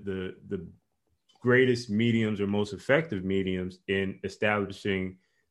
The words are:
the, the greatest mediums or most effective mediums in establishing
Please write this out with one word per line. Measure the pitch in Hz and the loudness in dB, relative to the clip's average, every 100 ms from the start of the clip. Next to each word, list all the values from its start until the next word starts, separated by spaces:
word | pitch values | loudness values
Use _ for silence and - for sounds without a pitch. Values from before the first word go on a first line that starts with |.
the, | 101 95 92 - - | -8 -6 -8 -10 -10
the | 98 85 - _ _ _ _ _ _ | -10 -10 -18 _ _ _ _ _ _
greatest | 123 123 127 120 120 | 4 6 6 2 0
mediums | 104 117 113 110 101 | 0 4 4 2 0
or | 101 | 0
most | 101 104 | 0 -2
effective | 92 - 143 160 98 | -4 2 2 2 -4
mediums | 92 98 92 92 92 92 - | -2 0 0 -2 -6 -8 -2
in | 95 95 95 | -2 -2 -6
establishing | 95 - 107 107 98 98 104 95 92 92 _ _ _ | -10 -2 0 0 -2 -6 -4 -2 -4 -8 _ _ _